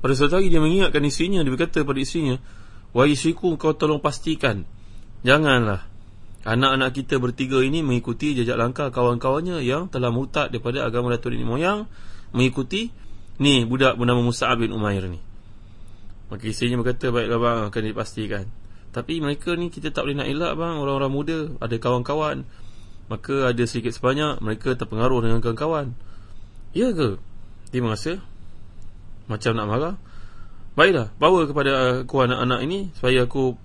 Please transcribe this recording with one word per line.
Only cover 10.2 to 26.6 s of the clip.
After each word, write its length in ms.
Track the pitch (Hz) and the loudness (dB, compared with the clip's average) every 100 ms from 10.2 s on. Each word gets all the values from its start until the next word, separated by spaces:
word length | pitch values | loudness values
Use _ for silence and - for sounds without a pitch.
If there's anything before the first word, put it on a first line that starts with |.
| 135 151 139 | -2 -2 -2
daripada 320 | 117 120 135 | -2 -4 -2
agama 320 | 120 120 123 | 0 0 0
datuk 160 | 120 123 | 0 0
nenek 160 | 120 120 | 0 0
moyang, 400 | 123 175 208 214 - - - - | 2 2 0 -4 -10 -12 -10 -4
mengikuti 560 | 120 127 131 127 196 226 - - - - - | 2 2 2 -2 -2 -4 -8 -12 -12 -12 2
ni 240 | 143 135 | 4 4
budak 320 | 113 127 135 | 4 4 4
bernama 320 | 117 120 120 120 | 4 4 4 2
Mus'ab 320 | 120 120 123 | 2 2 2
bin 160 | 113 | 2
Umair 320 | 104 104 98 92 | 0 0 0 -2
ni." 160 | 85 - - - - - - - - - - - | -8 -10 -14 -16 -18 -16 -16 -14 -14 -14 -14 -12
Maka 160 | 104 107 | -6 -6
isterinya 320 | 110 123 123 | -2 0 2
berkata, 320 | 120 120 131 | 0 0 0
"Baiklah 240 | 120 110 117 | 0 0 2
bang, 320 | 120 117 104 | 2 0 -2
akan 120 | 110 107 | -2 -4
dipastikan. 640 | 107 110 - 104 104 98 - - - - | -4 -6 -6 -6 -4 -6 -10 -14 -16 -10
Tapi 320 | 123 120 165 | -8 -4 -2
mereka 320 | 143 143 170 | -2 -2 -2
ni 160 | 170 175 | -2 -4
kita 240 | 156 151 | -6 -6
tak 80 | - | -2
boleh 160 | 143 143 | -2 -2
nak 80 | - | -2
elak 320 | 143 170 151 | -2 -2 -2
bang, 240 | 170 160 | -4 -2
orang-orang 300 | 139 139 135 | -2 0 0
muda, 240 | 135 147 160 151 120 | 0 -2 -2 -4 -6
ada 160 | 117 113 | -4 -2
kawan-kawan. 640 | 123 123 120 151 151 135 127 - - - - - - | 0 0 0 -2 -2 -4 -10 -12 -14 -12 -14 -16 -10
Maka 480 | 110 - 139 131 | -10 -2 2 2
ada 80 | 120 120 | 2 0
sedikit 240 | 123 113 | 0 -4
sebanyak 480 | - 127 139 151 - | 0 0 2 0 -2
mereka 320 | 107 - 135 | -4 -2 -2
terpengaruh 480 | 127 104 107 117 120 | -2 -2 2 4 4
dengan 160 | 113 113 | 6 6
kawan-kawan." 560 | 117 113 151 156 135 117 - - - - - - | 4 0 -2 -2 -4 -8 -10 -12 -12 -12 -12 -14